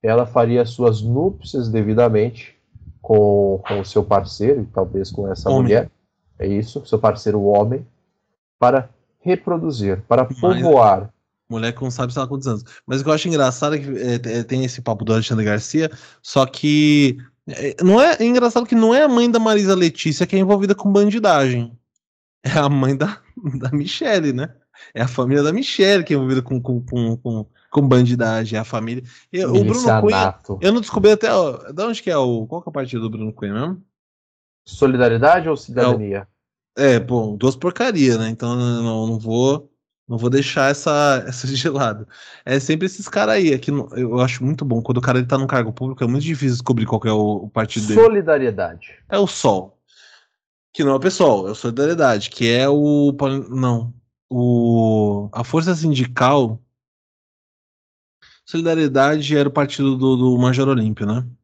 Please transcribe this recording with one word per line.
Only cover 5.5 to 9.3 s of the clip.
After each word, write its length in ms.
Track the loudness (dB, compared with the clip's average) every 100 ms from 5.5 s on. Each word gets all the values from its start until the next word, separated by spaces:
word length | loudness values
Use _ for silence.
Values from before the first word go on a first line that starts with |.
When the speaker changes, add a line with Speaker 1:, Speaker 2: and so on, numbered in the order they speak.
| 2
Speaker 1:
mulher. 280 | 4 2 0 _ _ _ _ _
É 80 | -4
isso, 380 | -4 -4 -10
seu 140 | -4 0
parceiro 420 | 0 0 -2 0
homem, 420 | 2 2 2 -2 -8 _ _ _ _ _ _ _
para 320 | 2 2 -2 _ _ _
reproduzir, 840 | -2